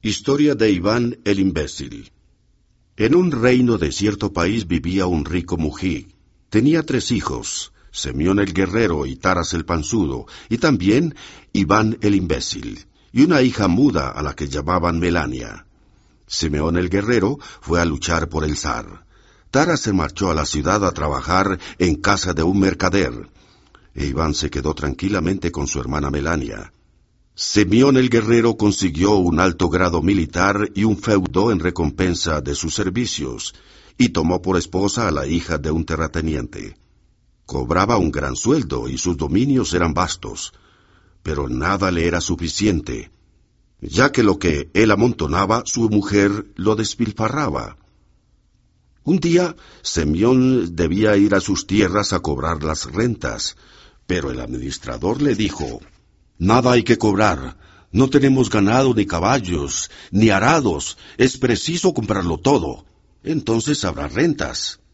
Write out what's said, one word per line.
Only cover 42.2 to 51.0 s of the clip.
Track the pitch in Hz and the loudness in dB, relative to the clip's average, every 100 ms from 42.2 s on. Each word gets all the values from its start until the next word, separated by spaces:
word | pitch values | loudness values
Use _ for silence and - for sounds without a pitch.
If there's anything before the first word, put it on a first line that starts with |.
suficiente, | - 82 85 - 104 85 - 58 - _ _ _ _ _ _ _ | -4 -4 -4 0 0 0 -4 -12 -12 _ _ _ _ _ _ _
ya | - 78 139 | -4 0 2
que | 143 | 4
lo | 107 87 | 2 2
que | 87 73 76 | 0 0 -2
él | - 110 | 2 4
amontonaba, | 101 120 - 73 80 98 113 120 | 4 2 0 -2 0 0 -2 -2
su | - 110 | -2 2
mujer | 104 101 101 101 104 - | 0 2 2 2 0 -8
lo | - 98 | -2 0
despilfarraba. | 107 107 - 113 104 110 139 135 69 53 - _ _ _ _ _ _ _ _ _ _ _ _ | 0 -2 -4 -4 -2 -4 -2 -4 -6 -8 -16 _ _ _ _ _ _ _ _ _ _ _ _
Un | - 180 | 0 0
día, | 170 170 175 - - - | 4 2 2 -4 -20 -12
Semyon | - - 76 80 113 131 127 127 87 | -6 -2 0 2 4 4 4 2 0
debía | 85 82 92 | -2 0 2